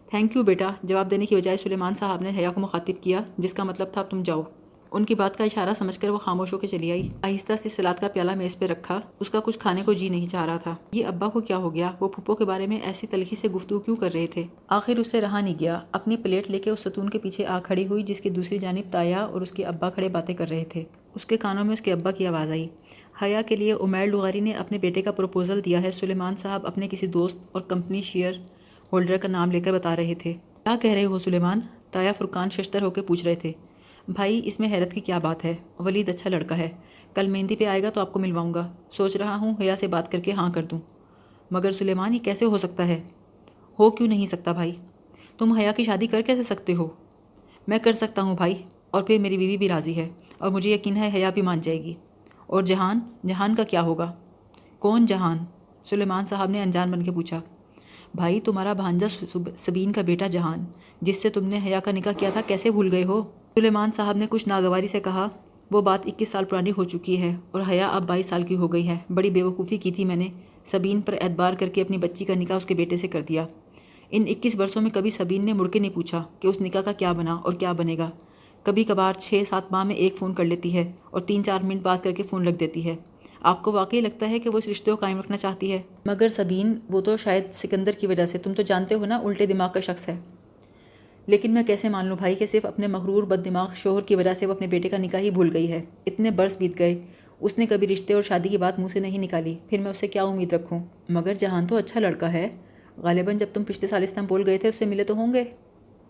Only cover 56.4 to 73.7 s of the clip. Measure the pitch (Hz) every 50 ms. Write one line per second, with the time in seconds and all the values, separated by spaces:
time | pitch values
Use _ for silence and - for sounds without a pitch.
56.4 | 196 190 196 208 202 185 175 175 180 180 180 175 175 180 175 170 170 - 170 165
57.4 | - - - - - - - - - - - - - - - 180 175 170 185 220
58.4 | 214 - 202 190 190 202 208 190 190 180 175 175 202 - 180 - 185 175 - 180
59.4 | 175 - - - - - 175 185 190 202 208 220 185 175 175 175 196 196 170 175
60.4 | 170 160 165 170 175 - - - - - - - 170 185 196 196 - 214 208 202
61.4 | 190 190 202 208 196 196 190 190 185 208 196 190 180 208 202 - 196 196 190 220
62.4 | 220 - 202 190 - 233 214 208 196 185 180 185 180 185 196 220 214 - - -
63.4 | - - - 226 220 220 208 208 208 220 214 - 208 202 208 202 214 214 226 220
64.4 | - 202 196 190 185 185 180 185 190 202 190 208 196 190 185 190 196 208 190 -
65.4 | - - - - - - 202 208 196 196 190 196 - - - - 214 - - 196
66.4 | 190 190 196 185 180 202 196 190 185 175 - 175 - 185 180 180 180 175 175 175
67.4 | - - - 190 190 190 185 180 190 196 - 196 180 175 180 185 185 - 180 175
68.4 | 175 175 185 180 175 170 175 170 175 175 170 170 - - 180 185 190 202 175 180
69.4 | 180 185 185 185 180 180 220 190 - 185 175 202 190 185 175 175 185 190 180 -
70.4 | - - - - - - - 190 185 196 196 208 202 - 202 - - 185 165 165
71.4 | 180 180 185 180 190 180 - 202 190 190 196 180 175 175 175 - 196 196 185 180
72.4 | 180 170 185 190 185 - 190 170 170 170 175 175 190 165 - 160 151 156 160 156
73.4 | 160 160 - - - -